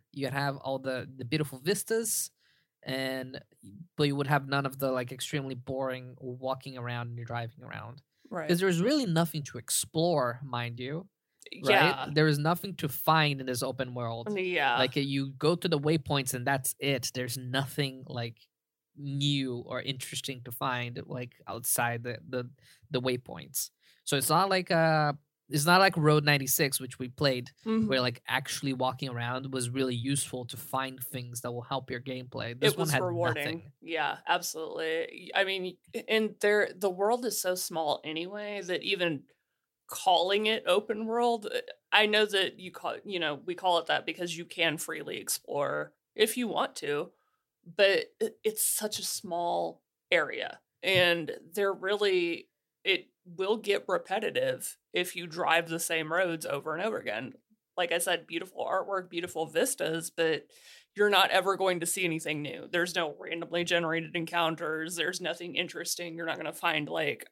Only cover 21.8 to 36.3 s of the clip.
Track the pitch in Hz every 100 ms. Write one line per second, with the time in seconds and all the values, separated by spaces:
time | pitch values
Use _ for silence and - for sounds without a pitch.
21.8 | 120 117 123 117 - 127 123 - - _
22.8 | - 131 127 123 - 82 - - - _
23.8 | _ _ - 143 131 156 196 185 180 170
24.8 | 160 156 147 147 _ _ - 147 151 180
25.8 | 196 180 151 151 147 143 135 - 143 -
26.8 | 131 - 127 123 143 127 123 - 220 220
27.8 | 220 135 123 117 - 127 139 - 139 127
28.8 | 127 123 135 120 117 127 135 131 120 131
29.8 | 131 120 131 139 - 127 120 - - 131
30.8 | 135 131 127 127 123 120 123 120 117 135
31.8 | 131 123 135 127 127 127 113 123 214 -
32.8 | 156 - 180 170 175 151 143 170 - -
33.8 | - 160 143 127 - 175 175 160 160 -
34.8 | 160 160 - - 180 190 196 190 185 180
35.8 | _ - - 220 214